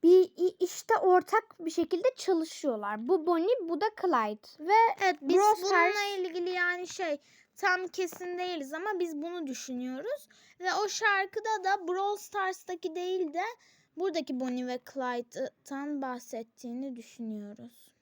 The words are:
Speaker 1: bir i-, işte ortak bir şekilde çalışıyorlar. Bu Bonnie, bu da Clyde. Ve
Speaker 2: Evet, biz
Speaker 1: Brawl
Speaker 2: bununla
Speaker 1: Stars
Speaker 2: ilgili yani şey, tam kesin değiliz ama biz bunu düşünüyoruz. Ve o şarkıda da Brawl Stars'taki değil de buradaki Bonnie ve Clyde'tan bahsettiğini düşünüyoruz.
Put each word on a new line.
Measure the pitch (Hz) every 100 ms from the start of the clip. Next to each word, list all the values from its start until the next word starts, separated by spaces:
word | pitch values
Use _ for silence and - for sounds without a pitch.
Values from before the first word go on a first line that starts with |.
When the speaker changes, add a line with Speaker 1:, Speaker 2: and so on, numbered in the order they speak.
Speaker 1:
bir | 330 370 359 -
i-, | 359 -
işte | 370 - - 453
ortak | 370 359 - 427 - -
bir | 330
şekilde | 320 320 339 494 508
çalışıyorlar. | - 349 320 - 294 220 202 214 240
Bu | 359 311
Bonnie, | 339 359 508 330
bu | 330
da | 427 427
Clyde. | 359 262 214 214 - - 311
Ve | 427 453 -
Speaker 2:
Evet, | 381 320
biz | 277 359
Speaker 1:
Brawl | 415 427
Speaker 2:
bununla | 370 370 349
Speaker 1:
Stars | 415 403 392
Speaker 2:
ilgili | 359 339 349
yani | 359 349 359 359
şey, | - 349 294 _ _ _ -
tam | 392 370 370
kesin | - 370 - 359 359
değiliz | 359 349 269
ama | 311 403 381
biz | 349 294
bunu | 330 359 294
düşünüyoruz. | 247 - 247 254 262 381 571 - _ _ _
Ve | 370
o | 339 415
şarkıda | - 440 392 392 440 427 427
da | 370 403 339
Brawl | 359 403 415
Stars'taki | - 403 381 370 - 359 359 320
değil | 359 370 330
de | 330 415 480 _ _ _ -
buradaki | 381 320 269 254
Bonnie | 254 247 247
ve | 247 -
Clyde'tan | 269 247 240 240 - 262 _ - 277 285 294
bahsettiğini | 269 247 - 226 226 _ 247 240 269 240
düşünüyoruz. | 226 - 226 214 202 208 240 _ _ _